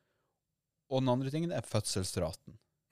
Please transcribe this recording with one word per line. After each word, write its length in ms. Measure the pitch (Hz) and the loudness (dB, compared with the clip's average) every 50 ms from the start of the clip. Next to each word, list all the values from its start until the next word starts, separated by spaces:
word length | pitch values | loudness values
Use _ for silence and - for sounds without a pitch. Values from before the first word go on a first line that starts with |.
| _ _ _ _ _ _ _ _ _ _ _ _ _ _ _ _ _ - | _ _ _ _ _ _ _ _ _ _ _ _ _ _ _ _ _ -2
Og 100 | 131 131 | 0 2
den 80 | 131 127 | 4 4
andre 220 | 123 131 135 135 143 | 4 2 2 0 -2
tingen 200 | 160 170 170 165 | -2 -2 0 -2
er 120 | 139 - | -4 -2
fødselsraten. 920 | - - 107 - - - 98 92 - - 95 85 80 - - - - 110 - _ _ _ _ _ - | 0 0 0 0 0 0 -2 -2 -2 -2 -2 -2 -2 -4 -8 -14 -20 -20 -20 _ _ _ _ _ -12